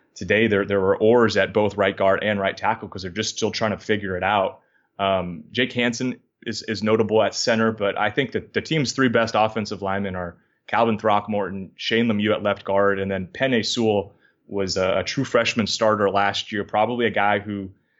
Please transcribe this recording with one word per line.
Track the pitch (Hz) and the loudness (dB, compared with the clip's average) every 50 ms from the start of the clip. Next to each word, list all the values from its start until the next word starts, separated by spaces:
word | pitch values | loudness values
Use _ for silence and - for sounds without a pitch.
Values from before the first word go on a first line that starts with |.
| _ _ - | _ _ -16
today, | - 98 87 101 104 113 | -10 -2 0 2 2 4
there, | 113 104 98 101 | 4 2 2 0
there | - 101 98 | 2 0 0
were | 95 95 98 - | 2 2 2 4
oars | 110 110 117 123 117 107 98 104 | 4 4 6 6 4 4 4 2
at | 95 92 - | 0 2 2
both | 110 104 104 98 | 0 0 0 2
right | 98 98 98 98 - | 2 0 0 2 2
guard | 98 95 98 - - | 2 2 2 2 2
and | 104 107 101 | 0 -2 0
right | 98 98 - | 0 -2 -4
tackle | - - 101 113 113 - 95 | -2 -2 -2 -2 -4 -6 -12
'cause | - 92 | -12 -10
they're | 87 92 | -10 -8
just | 87 101 107 - - | -6 -4 -6 -6 -4
still | - - 104 | -2 -4 -2
trying | 104 - 117 107 | -2 0 -2 -2
to | 98 101 | -2 -2
figure | - - 107 104 98 95 92 | -2 -2 -2 -2 -2 -4 -4
it | 90 90 | -2 0
out. | 95 104 101 95 95 - - _ _ _ _ _ _ _ - | 2 2 2 2 0 -2 -6 _ _ _ _ _ _ _ -2
Um, | 98 98 95 95 90 87 87 - - - | 0 0 2 0 0 -4 -8 -10 -12 -10
Jake | - 117 127 127 - | -4 -2 -2 -2 0
Hansen | 123 120 120 117 120 127 127 120 - _ _ _ _ - | -2 -2 0 0 -2 -4 -6 -6 -8 _ _ _ _ -10
is, | - 110 - - - | -10 -10 -8 -6 -6
is | 110 98 101 | -6 -4 0
notable | 107 110 110 113 101 107 110 104 | 2 2 2 2 2 2 2 2
at | 101 - | 2 0
center, | - - - 117 110 113 113 | -2 0 0 2 2 2 0
but | 110 110 101 98 95 - | 0 0 -2 -2 -2 0
I | 104 107 | -2 -2
think | - - 135 117 - | 0 -2 -2 -2 -2
that | 110 - - - | -6 -6 -4 -4
the | 110 | -4
team's | - - 160 160 139 117 | -2 -2 -2 -2 -2 -2
three | - - 135 127 | 0 2 2 2
best | 113 120 113 113 - | 4 2 2 2 2
offensive | 107 107 110 - 117 104 101 107 92 | 2 2 2 0 -2 -6 -6 -6 -6
linemen | 98 95 95 98 101 98 92 | -4 -4 -4 -2 -4 -4 -6
are | 90 90 85 82 _ _ _ _ _ _ - | -6 -8 -8 -10 _ _ _ _ _ _ -4
Calvin | - 107 117 117 110 104 | 0 2 2 2 2 0
Throckmorton, | - 110 104 104 104 - 107 101 98 92 95 98 95 87 _ - | 2 2 2 2 0 -2 -4 -4 -4 -4 -6 -8 -12 -12 _ -12
Shane | - - 117 113 117 | -6 -2 0 0 2
Lemieux | 120 107 104 104 107 | 2 0 0 0 0
at | 107 - 101 | 0 0 0
left | 104 101 98 - | -2 -2 -2 -2
guard, | - 98 98 101 101 101 98 | -2 2 2 4 2 2 0
and | 98 98 | -2 -4
then | 98 95 95 87 | -4 -4 -6 -8
Penei | - - 135 135 127 117 101 | -6 -4 -2 0 0 0 0
Sewell | - - 123 117 110 104 101 98 101 - _ _ _ _ _ _ | -2 -2 -2 0 0 0 0 -2 -4 -10 _ _ _ _ _ _
was | - - 98 98 95 87 95 | -10 -6 -4 -4 -2 -2 0
a, | 92 92 92 95 | 0 0 0 0
a | 92 | -2
true | - - - 131 | -4 -4 -4 -4
freshman | 120 - 120 117 113 - 117 107 | 0 2 0 0 0 0 -2 -2
starter | 98 - - 113 110 107 104 104 98 | -2 0 0 2 2 2 4 2 2
last | 95 98 98 101 - - - - | 2 2 2 2 0 -2 -6 -6
year, | 110 104 98 | -6 -6 -6
probably | - - 107 107 113 123 120 120 110 | -2 0 0 2 2 2 0 0 0
a | |
guy | 95 104 101 104 104 104 | 2 2 2 2 2 0
who, | 104 107 104 101 98 95 95 _ _ _ _ _ | 0 -4 -8 -8 -8 -10 -12 _ _ _ _ _